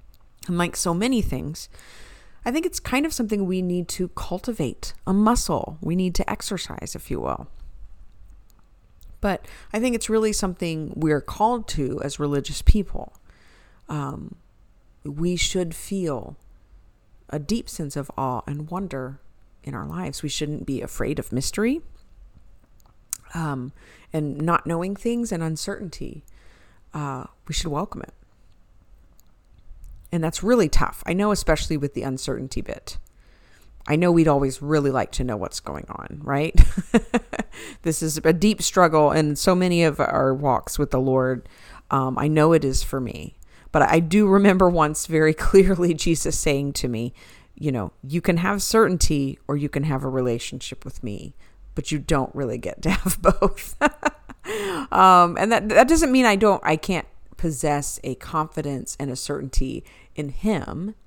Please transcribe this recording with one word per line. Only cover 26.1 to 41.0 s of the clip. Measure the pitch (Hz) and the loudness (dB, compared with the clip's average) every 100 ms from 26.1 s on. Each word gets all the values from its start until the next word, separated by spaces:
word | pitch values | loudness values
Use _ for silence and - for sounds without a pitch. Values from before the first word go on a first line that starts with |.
| 131 - - - - - - - | -14 -20 -20 -20 -20 -20 -20 -14
Uh, | 151 147 131 - _ - | -10 -8 -8 -12 _ -8
we | |
should | 151 165 | -6 -4
welcome | 147 202 - | -4 -6 -10
it. | - - - _ - - _ - _ - - - - _ _ - - - - - - | -14 -18 -20 _ -20 -20 _ -20 _ -20 -20 -20 -20 _ _ -20 -20 -18 -18 -20 -6
And | 175 | -2
that's | 160 - | -2 -2
really | 196 247 160 | 2 4 6
tough. | - - - | 4 4 -2
I | - | -4
know, | 175 208 | 0 0
especially | 196 - 156 - 151 | 0 0 0 0 -4
with | 143 | -4
the | - | -4
uncertainty | 135 131 - 120 131 - | -6 -6 -6 -8 -6 -6
bit. | - - - - - _ - _ _ - - - - | -6 -10 -10 -12 -12 _ -20 _ _ -20 -20 -16 -2
I | 151 | 2
know | 175 | 4
we'd | 170 151 | 6 6
always | 143 139 131 | 4 2 -4
really | 143 156 143 | 0 2 2
like | 131 - | 0 -2
to | - | -2
know | 127 107 | -4 -4
what's | - - | -6 -8
going | - 73 - | -10 -10 -10
on, | - - 147 | -14 -12 -12
right? | 147 139 160 - - - - | -4 -2 6 10 10 10 2
<laughs> | 226 - 233 - - - - - - | 2 2 -4 -4 -8 -8 -10 -16 -8
This | 165 156 | -4 -2
is | 160 151 | -2 0
a | 160 | 2
deep | 160 202 208 | 4 4 2
struggle | - - 175 156 147 | 0 4 6 6 6
in | - 151 147 | 4 2 2
so | - | 2
many | 180 180 170 | 4 4 4
of | 165 143 | 2 2
our | - - 135 | 0 2 2
walks | 131 143 123 - - | 2 2 0 -2 -4
with | 143 | 0
the | 127 | 0